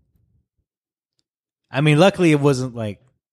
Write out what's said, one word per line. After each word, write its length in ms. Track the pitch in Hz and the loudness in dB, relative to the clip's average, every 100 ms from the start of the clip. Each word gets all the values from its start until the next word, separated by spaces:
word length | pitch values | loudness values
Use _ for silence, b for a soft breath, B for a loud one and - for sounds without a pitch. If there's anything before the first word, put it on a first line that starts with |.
| _ _ _ _ _ _ _ _ _ _ _ _ _ _ _ _ _ | _ _ _ _ _ _ _ _ _ _ _ _ _ _ _ _ _
I 100 | 131 | -2
mean, 180 | 151 147 | 0 4
luckily 320 | 190 190 175 | 2 2 2
it 80 | 147 | 2
wasn't, 340 | 143 127 127 | 0 -2 -6
like, 260 | 117 107 95 _ _ _ | -8 -10 -12 _ _ _